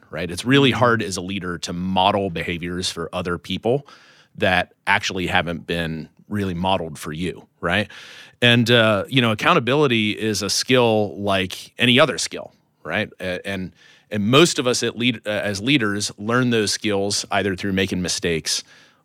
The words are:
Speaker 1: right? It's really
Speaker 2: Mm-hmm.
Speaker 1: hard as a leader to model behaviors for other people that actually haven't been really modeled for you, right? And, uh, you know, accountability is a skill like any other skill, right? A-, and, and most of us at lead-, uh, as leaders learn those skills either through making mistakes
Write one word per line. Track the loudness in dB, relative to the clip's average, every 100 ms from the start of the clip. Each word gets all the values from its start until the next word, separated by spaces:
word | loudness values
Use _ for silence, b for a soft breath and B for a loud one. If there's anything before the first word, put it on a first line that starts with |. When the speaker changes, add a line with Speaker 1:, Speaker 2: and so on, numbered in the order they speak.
| _
Speaker 1:
right? | -8 -6
It's | -4 2
really | 4 4
Speaker 2:
Mm-hmm. | 4
Speaker 1:
hard | 2 2
as | -2 -6
a |
leader | -6 -6 -6 -8
to | -6
model | -4 -2 2 2 2 0
behaviors | -4 -6 -6 -6 -4 -6
for | -6 -8
other | -6 -4 -6
people | -6 -4 0 -2 -4 B B B B -2
that | 0 2 0 _ 0
actually | 0 0 -4 0
haven't | 0 0 -4 -4
been | -4 -2 -6 -10 _ -8
really | -4 -2
modeled | -2 0 0 -2 -10
for | -10
you, | -6 -6 -8 -14 _
right? | -2 0 -2 B B B B B
And, | 4 4 6
uh, | 6 6 2 0
you | 2
know, | 2
accountability | 2 2 2 4 2 4 2 0
is | 0 -2 -2
a | -2
skill | -2 2 4 4 2 0 -2
like | -2 0 -2 -6 -14 -2
any | 2 4
other | 4 2
skill, | -6 -8 -14 _ _ _
right? | -6 -4 -4 -8
A-, | -8 -6 -6
and, | -6 -8 -12 b b b
and | -2 4
most | 6 6 4
of | -2
us | 0
at | -2 -2
lead-, | -2 -2 -4
uh, |
as | -4 -4 -4
leaders | 0 2 0 -2 -6 -6
learn | -2 0 2
those | 2 0
skills | -2 -2 -2 -2 -4 -2
either | -2 0 -2
through | -2
making | 0 0 -2
mistakes | -4 -4 -2 -2 -4 -6 -6 b b b